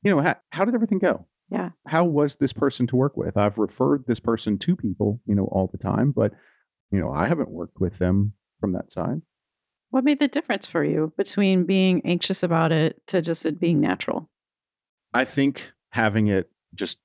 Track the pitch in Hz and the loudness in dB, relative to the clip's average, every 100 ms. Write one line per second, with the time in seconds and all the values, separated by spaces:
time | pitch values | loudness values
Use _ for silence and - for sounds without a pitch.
0 | 202 170 160 - _ 151 202 240 214 190 | 4 2 2 -2 _ -2 0 0 0 2
1 | 185 - - _ _ 185 180 - - 156 | 0 -2 -6 _ _ -6 -6 -10 -4 0
2 | 175 147 147 - 135 - 143 - 123 123 | 2 2 0 0 -4 0 -2 0 0 2
3 | 139 - 87 101 104 104 101 - 135 143 | 0 -2 -4 2 0 2 -4 0 0 0
4 | 127 113 - 113 - 101 - 185 110 90 | 0 -4 0 -2 -2 -2 -2 -2 -2 -2
5 | 104 110 - 101 95 95 95 95 95 98 | -2 -2 -2 0 0 0 -2 -2 -2 0
6 | 135 123 104 - _ _ _ _ _ 98 | 0 2 0 -2 _ _ _ _ _ -2
7 | 80 73 101 165 131 82 85 - 92 - | -2 -2 0 0 -4 -6 -12 -4 -4 0
8 | 90 95 101 - _ _ 104 90 - - | 0 2 0 -4 _ _ -4 -4 -6 -6
9 | 85 139 - _ _ _ _ _ _ 262 | -4 -6 -10 _ _ _ _ _ _ 0
10 | 269 285 285 285 - 196 - 165 147 156 | 0 0 0 -2 -4 -6 -4 -2 0 0
11 | 160 - 196 - 196 185 170 190 190 180 | -2 -4 -4 0 2 4 4 4 4 2
12 | - 175 - 185 175 165 160 160 156 - | 0 -2 -2 -2 0 2 2 2 0 -2
13 | - 185 165 165 165 156 175 156 156 92 | -4 -2 -2 -4 -4 -2 0 2 2 0
14 | - - 160 _ _ _ _ _ _ _ | -2 -6 -8 _ _ _ _ _ _ _
15 | _ 120 127 - 139 139 - _ _ 120 | _ -2 0 0 0 0 -14 _ _ 0
16 | 110 107 107 98 90 _ _ - 95 - | 0 2 2 2 -2 _ _ -8 -6 -6